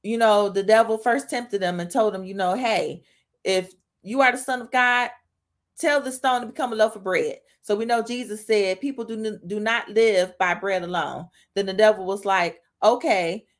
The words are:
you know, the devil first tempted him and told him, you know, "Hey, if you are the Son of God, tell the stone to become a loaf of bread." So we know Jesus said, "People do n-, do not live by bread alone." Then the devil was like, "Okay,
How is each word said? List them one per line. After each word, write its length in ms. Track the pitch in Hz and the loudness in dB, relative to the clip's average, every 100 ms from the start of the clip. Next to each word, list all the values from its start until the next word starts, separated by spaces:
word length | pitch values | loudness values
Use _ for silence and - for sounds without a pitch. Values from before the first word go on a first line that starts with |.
you 140 | 202 233 | -6 2
know, 320 | 226 208 202 | 4 4 2
the 140 | 190 | 0
devil 360 | 196 220 220 220 | 4 4 4 0
first 300 | 247 254 277 | 0 -2 -2
tempted 340 | 247 240 202 | -8 -6 -4
him 160 | 180 180 | -2 -4
and 100 | 175 | -2
told 240 | 254 214 | 0 0
him, 100 | 190 | 0
you 120 | 185 196 | -6 -4
know, 180 | 180 | -2
"Hey, 500 | 190 240 196 151 175 - _ _ _ | 0 0 -2 -2 -8 -16 _ _ _
if 300 | - 190 185 - _ _ | -2 -2 -2 -10 _ _
you 180 | 190 262 | -6 2
are 100 | 254 | 2
the 60 | 254 | 2
Son 240 | 262 254 | -2 -6
of 100 | 233 | -2
God, 380 | 254 247 247 247 - _ _ _ _ _ - | 0 2 2 -2 -6 _ _ _ _ _ -4
tell 200 | 339 294 | 0 0
the 120 | 262 | 0
stone 300 | 262 262 247 | -4 -2 -2
to 60 | 226 | -4
become 260 | - 247 | -6 -4
a 20 | 220 | 2
loaf 200 | 220 208 | 0 0
of 80 | |
bread." 360 | 196 170 151 - _ _ | -2 -2 -2 -6 _ _
So 140 | - 208 | -4 -2
we 80 | |
know 180 | 233 233 | 0 -2
Jesus 440 | 226 247 247 214 - | -2 -6 -8 -8 0
said, 340 | 214 190 185 | 2 2 0
"People 240 | 277 269 | -4 -6
do 180 | 220 220 220 | -8 -6 -6
n-, 160 | 214 175 | -8 -8
do 120 | 208 | -6
not 300 | 214 226 - | -2 -2 -2
live 480 | 208 226 190 185 - | 2 4 4 0 0
by 160 | 185 | -2
bread 300 | 175 196 185 | 0 -2 -2
alone." 440 | 175 180 143 131 170 _ _ | -2 -4 -4 -6 -12 _ _
Then 120 | 202 196 | -4 -2
the 80 | |
devil 320 | 190 214 214 185 | 4 6 4 0
was 180 | 202 | -4
like, 380 | 202 190 170 - _ _ | 0 2 0 -4 _ _
"Okay, 640 | 214 254 320 196 165 208 - _ | 2 4 2 2 0 -4 -10 _